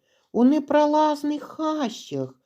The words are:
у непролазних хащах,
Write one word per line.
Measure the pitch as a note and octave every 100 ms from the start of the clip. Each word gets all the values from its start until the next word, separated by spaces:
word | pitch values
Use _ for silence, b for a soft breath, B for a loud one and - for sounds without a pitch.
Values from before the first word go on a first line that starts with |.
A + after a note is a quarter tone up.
| _ _ _
у | -
непролазних | B3 D4+ D4 D4 D4 D4+ D#4 D4 D4 D4
хащах, | - - D#4 D#4 B3 A3+ - C#3 C3 -